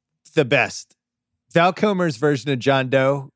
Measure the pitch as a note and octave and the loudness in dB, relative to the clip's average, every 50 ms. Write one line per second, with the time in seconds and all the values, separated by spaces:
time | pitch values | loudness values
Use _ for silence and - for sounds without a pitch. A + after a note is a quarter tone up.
0 | _ _ _ _ _ - - D#3+ C#3+ A#2 C#3+ B2+ A2 F#2+ - - - - _ _ | _ _ _ _ _ -4 -2 0 0 2 2 0 0 0 -4 -10 -18 -20 _ _
1 | _ _ _ _ _ _ _ _ _ _ - E3 E3+ F#3 F3+ - G#3 G#3 G3+ F3+ | _ _ _ _ _ _ _ _ _ _ 0 2 2 2 2 0 -2 -2 0 0
2 | F3+ E3 C#3+ A2+ C#3 D3 D3 C3 - D3 C#3 B2 G#2 C3+ C#3 C3+ C3 B2+ C3 C3+ | -2 -4 -2 -2 0 0 0 -2 -2 -4 -4 -2 0 0 0 0 0 0 0 2
3 | C3 C3+ C#3 C#3 C3+ - _ | 2 2 0 -2 -6 -12 _